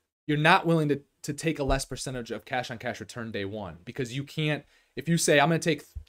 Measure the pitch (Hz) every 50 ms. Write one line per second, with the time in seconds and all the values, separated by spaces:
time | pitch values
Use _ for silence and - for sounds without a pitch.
0 | _ _ _ _ _ - 151 151 151 165 185 190 - 165 165 160 156 143 139 139
1 | - _ _ _ - - 143 - - 165 156 - 139 135 135 135 - - 131 -
2 | - 143 127 123 117 117 110 110 - - 135 127 120 - 123 110 - 120 107 -
3 | 110 - - 123 113 113 107 104 98 98 107 107 101 87 78 82 - - - -
4 | 131 113 120 139 143 - - 160 156 151 147 - - _ _ _ _ _ - -
5 | - 165 170 160 - 180 151 143 139 165 165 160 165 170 156 - - _ - -
6 | -